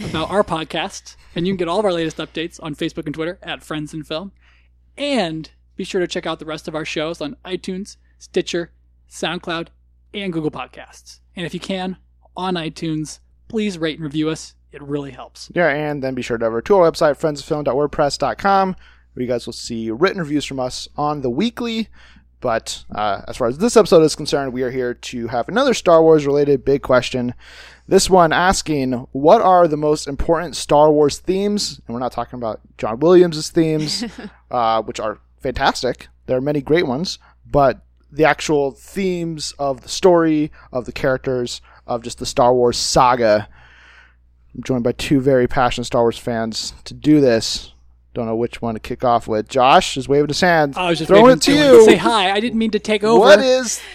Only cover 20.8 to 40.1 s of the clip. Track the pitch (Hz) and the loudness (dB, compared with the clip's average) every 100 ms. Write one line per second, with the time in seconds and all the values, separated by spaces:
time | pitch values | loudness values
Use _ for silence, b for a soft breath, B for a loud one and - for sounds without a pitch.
20.8 | - - 147 151 127 123 226 - 233 226 | -12 -6 -4 -4 -4 -2 -4 -4 -6 -6
21.8 | 214 b b b b _ 123 113 - - | -6 b b b b _ -4 -4 -4 -12
22.8 | - 107 107 98 - 113 120 139 233 233 | -12 -6 -4 -4 -8 -4 -4 -2 2 4
23.8 | 185 175 156 - 151 147 135 123 127 131 | 6 6 4 0 -4 -4 -4 -4 -4 -4
24.8 | 123 120 - 127 113 120 - 196 277 214 | -6 -6 -10 -10 -6 -6 -2 0 0 0
25.8 | 185 165 160 156 143 143 143 139 135 139 | 4 6 6 4 4 0 2 0 2 0
26.8 | - 127 - 127 123 - B B B B | 2 0 0 -4 -6 -8 B B B B
27.8 | B 190 - 185 160 139 180 - - 147 | B 2 4 4 4 4 2 0 -2 -2
28.8 | 131 123 131 135 151 208 180 180 170 147 | -2 -4 -6 0 4 6 6 6 4 2
29.8 | 151 156 - 139 - 160 170 117 - 147 | 0 -2 -4 -4 0 0 -2 -8 2 6
30.8 | 151 151 147 - - 190 202 208 - 139 | 6 6 2 0 -4 -2 -2 -2 -6 -10
31.8 | - 120 123 - 117 123 117 - _ - | -12 -8 -6 -6 -8 -8 -8 -8 _ -8
32.8 | 117 117 156 180 175 156 - 170 160 156 | -6 0 6 6 6 2 -4 0 0 0
33.8 | 151 - 233 - - - - 123 113 113 | -4 -6 -8 -12 -18 -18 -8 -2 0 0
34.8 | 110 113 110 98 _ _ 131 123 147 - | -2 -6 -8 -8 _ _ -8 -2 -2 -2
35.8 | 123 - - _ - 127 139 151 131 160 | -4 -6 -12 _ -6 -4 -2 -4 0 0
36.8 | 143 127 147 - b b 117 143 135 104 | 0 -4 -6 -10 b b -4 2 2 0
37.8 | _ _ _ 143 156 151 - 151 139 - | _ _ _ 0 0 0 -2 -2 -2 -6
38.8 | - 196 190 175 165 156 - - 139 127 | -12 -6 -4 -4 -6 -8 -10 -6 -6 -6
39.8 | - - 185 | -10 0 4